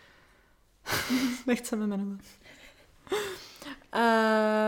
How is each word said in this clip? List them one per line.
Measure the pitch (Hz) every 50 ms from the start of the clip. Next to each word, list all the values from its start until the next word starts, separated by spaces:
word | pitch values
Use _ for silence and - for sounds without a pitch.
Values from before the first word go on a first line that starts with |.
| - - - - - _ _ _ _ _ _ _
<laughs> | _ _ _ _ _ - - - - - 247 254 262 247 247 254 - 262
Nechceme | 240 - - - 233 214 214 208
jmenovat. | 202 196 202 202 196 196 - - - - - - - - - - - - - - - - - - 381 427 415 392 370 - - - - - - 294 269 - - -
A | - 214 233 233 226 220 220 220 220 220 214 214 214 214 214